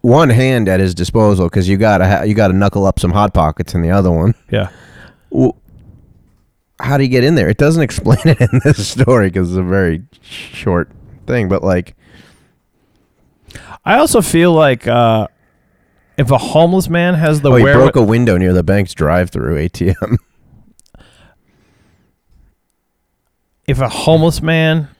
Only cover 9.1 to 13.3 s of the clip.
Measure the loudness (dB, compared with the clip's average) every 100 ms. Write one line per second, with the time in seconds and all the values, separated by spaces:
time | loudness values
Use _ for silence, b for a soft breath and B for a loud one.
9.1 | 2 0 -2 -4 -4 -2 -2 -2 -4 -10
10.1 | _ _ -20 -18 -8 -4 -2 -4 -12 -20
11.1 | -20 -6 -4 -2 -2 0 -2 -4 -18 b
12.1 | b b b b b _ _ _ _ _
13.1 | _ _